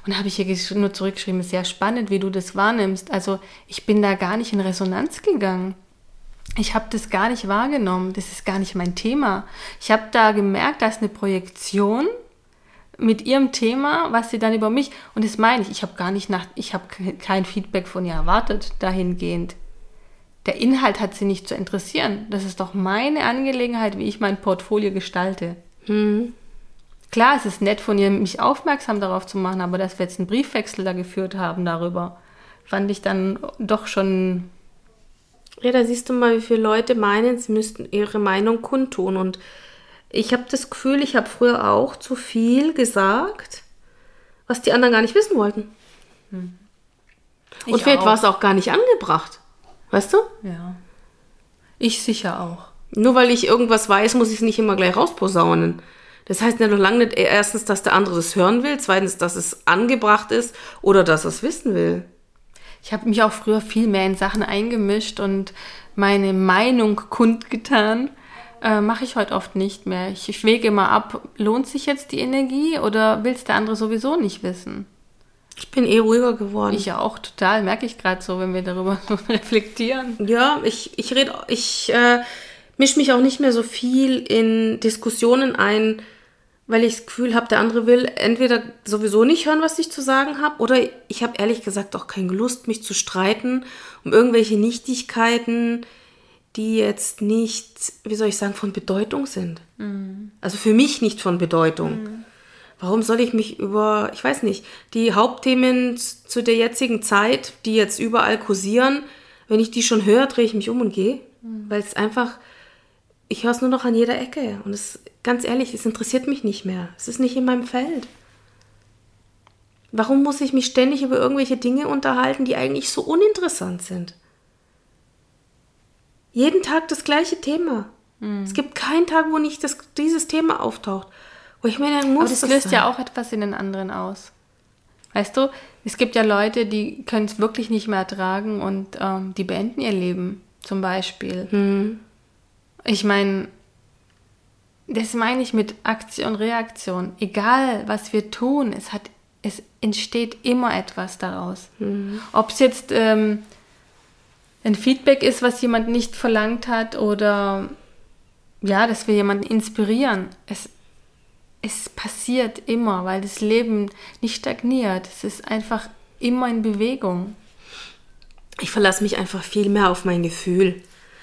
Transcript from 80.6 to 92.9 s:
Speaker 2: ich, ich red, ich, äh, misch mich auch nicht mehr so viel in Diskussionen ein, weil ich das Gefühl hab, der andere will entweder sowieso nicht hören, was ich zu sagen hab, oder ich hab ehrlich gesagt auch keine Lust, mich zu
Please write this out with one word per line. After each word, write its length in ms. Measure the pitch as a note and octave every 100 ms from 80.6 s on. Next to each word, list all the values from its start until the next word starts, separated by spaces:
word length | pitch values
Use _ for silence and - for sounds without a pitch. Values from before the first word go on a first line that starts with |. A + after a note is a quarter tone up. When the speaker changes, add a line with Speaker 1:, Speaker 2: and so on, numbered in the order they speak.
Speaker 2:
ich, 340 | - - - -
ich 160 | -
red, 160 | B3+ C#4 - -
ich, 440 | A#3 - - -
äh, 280 | A#3+ A#3+ A#3+ A#3+ - - - _ -
misch 180 | C4+ D4
mich 160 | C4+
auch 80 | B3
nicht 180 | C4 C4
mehr 140 | C4+
so 100 | A#3
viel 560 | A#3 - B3 B3+ C4+ B3+
in 640 | B3 A3 A3+ A3+ A3+ A3+
Diskussionen 720 | A3+ A3 A#3 A3+ A#3 B3+ C4+
ein, 480 | - G3 G#3+ A3 G#3+ - - _ _ _ _ -
weil 160 | A3+
ich 120 | A#3 A3+
das 100 | -
Gefühl 280 | - B3
hab, 140 | A#3 A#3
der 100 | G#3+
andere 280 | A3+ A3+ A3+
will 240 | B3 B3+
entweder 480 | - - A#3 B3+ A#3 A#3 -
sowieso 400 | - G#3+ G#3+ G#3
nicht 220 | A#3+ E4 D4
hören, 140 | D#4
was 180 | D#4+ D#4+
ich 120 | E4
zu 100 | -
sagen 400 | C4+ C4+ C#4 C#4+
hab, 180 | D4+ D4
oder 180 | A#3 B3+ - - -
ich 140 | -
hab 160 | A#3 A#3
ehrlich 240 | G#3 A3+
gesagt 320 | G3+ G3 G3+ F3+
auch 100 | -
keine 260 | G3+ F#3
Lust, 360 | F#3+ B3 B3 -
mich 140 | A3
zu 120 | -